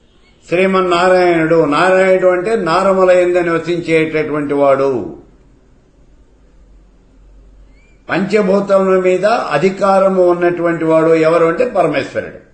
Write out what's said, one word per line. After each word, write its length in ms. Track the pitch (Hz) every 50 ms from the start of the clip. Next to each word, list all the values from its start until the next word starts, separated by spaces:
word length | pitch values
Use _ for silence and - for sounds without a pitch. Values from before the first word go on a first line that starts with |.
| _ _ _ _ _ _ _ _ _ -
శ్రీమన్నారాయణుడు, 1160 | 165 175 190 190 190 190 185 180 175 170 180 185 185 185 180 175 170 165 160 156 165 165 160
నారాయణుడు 600 | 143 143 151 175 185 185 185 190 190 185 185 175 180
అంటే 280 | 180 180 175 220 226
నారమల 560 | - 185 165 165 180 190 196 190 190 185 180
యందు 260 | 180 180 180 175 175 180
నివసించేటటువంటి 1160 | 170 170 165 165 160 165 175 165 151 160 160 160 160 151 151 156 151 151 143 151 147 139 143
వాడు, 360 | 143 143 139 135 135 135 139 131 117 92 82 - - - - - - _ _ _ _ _ _ _ _ _ _ _ _ _ _ _ _ _ _ _ _ _ _ _ - - - - - - _ _ _ _ _ _ _ - - - - - - - - - - - - _ _ _ _ _ -
పంచభూతముల 920 | 131 165 196 196 214 214 202 185 190 202 196 196 196 196 190 190 190 185
మీద 260 | 185 185 185 180 185
అధికారము 1000 | 208 226 254 - - 147 147 180 190 190 - 202 196 190 190 190 190 190 185 180 175
ఉన్నటువంటి 580 | 175 175 180 175 175 170 170 170 165 160 160
వాడు 260 | 160 160 160 160 165 165
ఎవరు 300 | 160 160 160 165 170 165
అంటే 200 | 165 165 190 254 240
పరమేశ్వరుడు. 720 | 208 190 175 156 147 139 123 - - 113 90 80 76 - - _